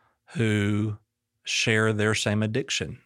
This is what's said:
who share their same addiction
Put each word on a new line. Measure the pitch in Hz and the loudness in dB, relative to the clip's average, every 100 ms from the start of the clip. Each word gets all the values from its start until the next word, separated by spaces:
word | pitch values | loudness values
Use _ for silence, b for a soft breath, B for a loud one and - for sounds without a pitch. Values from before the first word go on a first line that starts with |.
| _ _ - | _ _ -10
who | - 110 104 101 104 107 104 _ _ _ _ | -2 0 2 2 0 -2 -6 _ _ _ _
share | - - - 110 110 | -6 -2 0 2 2
their | 107 107 | 2 2
same | 104 - 104 | 2 0 0
addiction | 110 120 - - - - | 0 -2 -4 -4 -6 -10